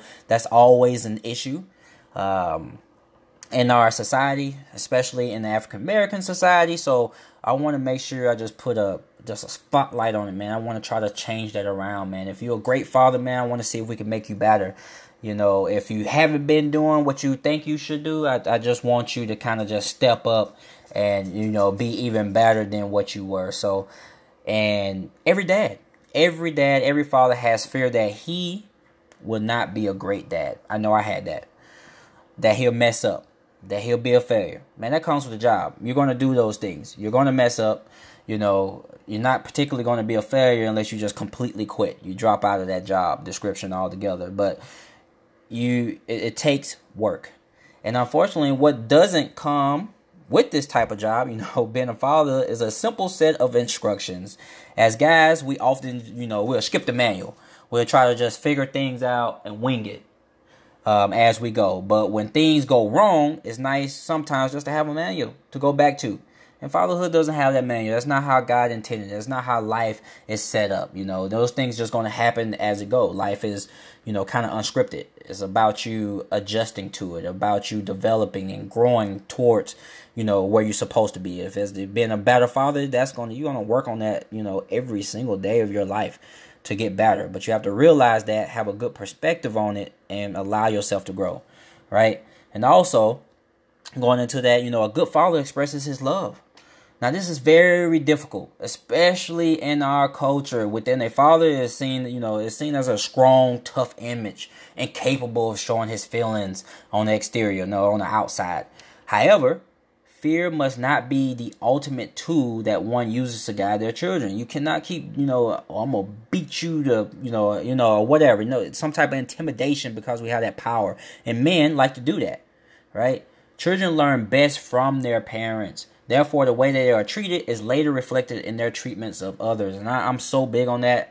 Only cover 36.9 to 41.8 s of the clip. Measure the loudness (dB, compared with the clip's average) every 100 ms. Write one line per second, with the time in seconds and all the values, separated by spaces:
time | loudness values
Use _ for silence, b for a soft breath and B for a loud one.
36.9 | -10 0 2 4 4 2 2 0 -2 -6
37.9 | B B B -8 -2 2 2 0 -4 -16
38.9 | -20 -10 -2 0 0 -2 -4 -2 -2 -2
39.9 | -2 0 -2 0 2 4 4 0 -2 -4
40.9 | -4 -6 -6 -10 -6 -8 -6 -6 -2